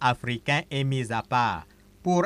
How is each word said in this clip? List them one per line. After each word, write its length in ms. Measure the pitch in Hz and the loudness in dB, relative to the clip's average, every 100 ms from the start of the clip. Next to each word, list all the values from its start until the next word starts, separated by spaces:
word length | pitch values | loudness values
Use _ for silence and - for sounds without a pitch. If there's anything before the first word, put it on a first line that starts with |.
africain 600 | 131 120 123 120 - 143 - | 2 0 -2 -4 0 -2 -2
est 140 | 139 | -2
mis 260 | 135 135 117 | -2 -2 -2
à 100 | 117 | -4
part 420 | - 123 117 87 - - - - | -2 0 0 -2 -8 -20 -20 -8
pour 240 | 180 180 | 0 2